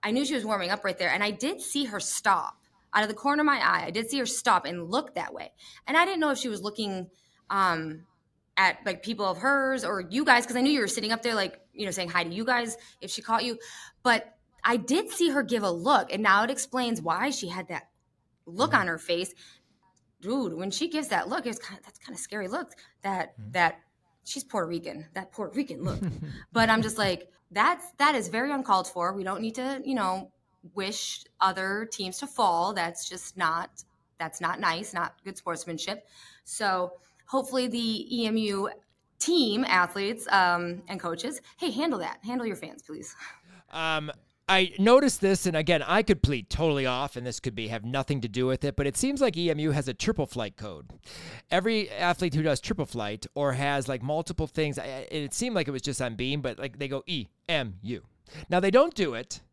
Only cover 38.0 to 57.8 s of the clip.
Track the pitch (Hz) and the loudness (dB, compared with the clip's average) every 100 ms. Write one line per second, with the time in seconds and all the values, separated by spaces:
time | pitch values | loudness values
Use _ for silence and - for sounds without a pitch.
38 | - 240 220 220 214 196 196 - _ _ | -4 -2 0 0 0 0 -4 -6 _ _
39 | _ _ - 339 240 208 254 185 175 196 | _ _ 2 4 4 2 4 4 4 0
40 | 196 226 - 196 180 175 175 175 - 196 | -2 -4 2 4 6 4 0 -6 -8 -6
41 | 170 170 240 - - _ 349 220 330 226 | -6 -4 -6 -8 -14 _ -4 0 0 0
42 | 170 - 208 247 226 - - - - 156 | -4 -8 -6 -4 -4 -6 -10 -16 -16 -14
43 | - - - - _ - _ 160 160 156 | -14 -16 -18 -18 _ -20 _ -6 -2 -2
44 | 151 - _ _ - 190 185 - 202 254 | -2 -12 _ _ 2 4 4 4 8 10
45 | 277 - 196 196 185 160 160 165 135 190 | 8 4 2 4 2 2 4 4 4 2
46 | 220 185 - 135 101 - 165 143 131 123 | 4 4 4 0 -2 0 2 4 2 0
47 | 139 123 123 113 131 120 110 113 110 135 | -2 -4 -6 -4 -6 -4 -4 -4 -2 -2
48 | 135 139 113 104 127 131 143 - 139 - | 0 0 0 0 2 2 0 0 0 2
49 | 254 277 262 160 175 151 156 147 135 127 | 0 4 2 2 0 2 2 0 0 -2
50 | - 220 139 123 107 - 107 80 - - | -2 0 -2 -2 -6 -6 -12 -12 -16 -20
51 | - - - - _ 175 196 220 202 104 | -20 -18 -16 -18 _ 2 2 0 -2 0
52 | 175 175 175 147 156 139 - 220 139 120 | 0 2 0 2 2 0 -2 -4 -2 -4
53 | 104 107 - - 143 127 143 143 131 131 | -4 -6 -8 0 0 2 0 0 -2 -4
54 | 127 151 165 170 156 - 151 135 131 131 | -2 -4 -4 -4 -4 0 -2 -2 -8 -10
55 | - 156 143 - 247 208 151 135 143 131 | -8 -6 -4 -2 -2 0 0 -2 -4 -4
56 | 127 110 127 143 131 - 135 110 139 135 | -4 -2 -2 0 -2 -4 -8 -8 -6 -6
57 | 151 165 101 _ - 160 120 95 | -6 -6 -6 _ -4 -2 -2 -8